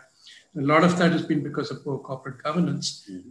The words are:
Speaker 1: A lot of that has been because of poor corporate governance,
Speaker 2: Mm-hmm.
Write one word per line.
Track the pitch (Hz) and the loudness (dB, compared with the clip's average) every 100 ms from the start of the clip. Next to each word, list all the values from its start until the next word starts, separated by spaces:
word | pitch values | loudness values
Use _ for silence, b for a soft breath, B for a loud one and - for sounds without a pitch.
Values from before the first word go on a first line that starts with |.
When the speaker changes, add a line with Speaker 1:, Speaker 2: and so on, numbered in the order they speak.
| _ B B B B 151 | _ B B B B -4
Speaker 1:
A | |
lot | 139 156 | 4 6
of | 175 180 | 6 6
that | 165 | 2
has | 156 | 2
been | - 147 | 0 -2
because | 143 151 135 | -2 -6 -6
of | 143 | -8
poor | 147 135 | -8 -8
corporate | - 135 135 120 | -8 -12 -12 -10
governance, | 147 170 147 139 - - - | -4 0 0 -2 -6 -8 -14
Speaker 2:
Mm-hmm. | 92 110 | -14 -10